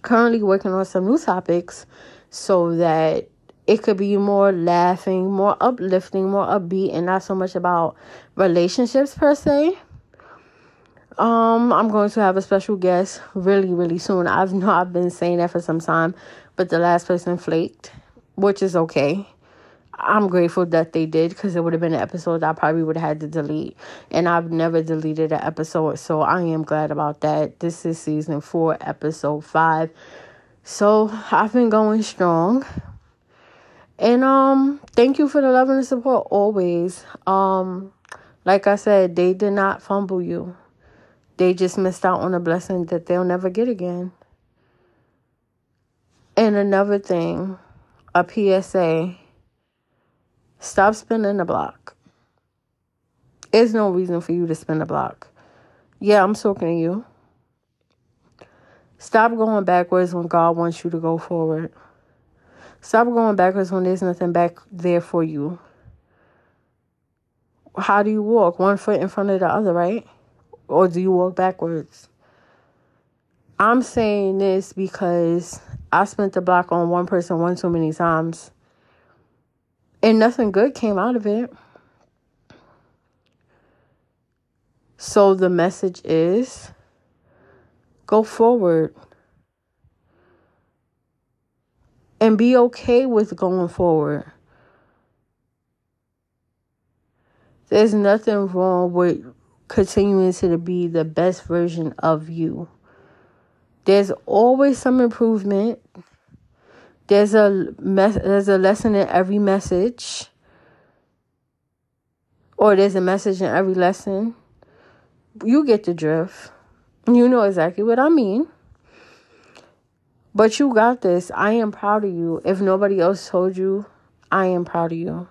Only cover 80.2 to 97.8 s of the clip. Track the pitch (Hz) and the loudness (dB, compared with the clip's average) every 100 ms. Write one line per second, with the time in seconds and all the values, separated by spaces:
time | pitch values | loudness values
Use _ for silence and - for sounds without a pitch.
80.2 | 220 240 214 190 254 277 220 196 220 247 | 2 2 0 2 0 0 -4 -2 -2 -2
81.2 | 208 208 240 - _ _ _ _ _ _ | -2 -4 -6 -12 _ _ _ _ _ _
82.2 | _ _ _ _ _ _ _ _ _ _ | _ _ _ _ _ _ _ _ _ _
83.2 | _ _ _ _ _ _ _ _ _ _ | _ _ _ _ _ _ _ _ _ _
84.2 | _ _ _ _ _ _ _ _ - 214 | _ _ _ _ _ _ _ _ -2 4
85.2 | 196 190 185 175 175 - 190 180 - 160 | 4 4 2 2 0 -2 -8 -8 -2 0
86.2 | 170 202 254 - - - _ _ _ _ | 2 0 -4 -10 -20 -20 _ _ _ _
87.2 | _ _ _ _ _ _ _ _ - 214 | _ _ _ _ _ _ _ _ 0 0
88.2 | 214 - 226 247 180 165 156 - - _ | 0 2 2 4 2 2 0 -6 -20 _
89.2 | _ _ _ _ _ _ _ _ _ _ | _ _ _ _ _ _ _ _ _ _
90.2 | _ _ _ _ _ _ _ _ _ _ | _ _ _ _ _ _ _ _ _ _
91.2 | _ _ _ _ _ _ _ _ _ _ | _ _ _ _ _ _ _ _ _ _
92.2 | 220 214 240 254 240 - - 240 269 220 | 2 4 4 6 4 0 0 2 2 0
93.2 | 214 175 190 185 175 - 175 160 147 147 | 0 -2 -2 -2 -4 0 2 2 0 -6
94.2 | - _ _ _ _ _ _ _ _ _ | -10 _ _ _ _ _ _ _ _ _
95.2 | _ _ _ _ _ _ _ _ _ _ | _ _ _ _ _ _ _ _ _ _
96.2 | _ _ _ _ _ _ _ _ _ _ | _ _ _ _ _ _ _ _ _ _
97.2 | _ _ _ _ _ 208 | _ _ _ _ _ 2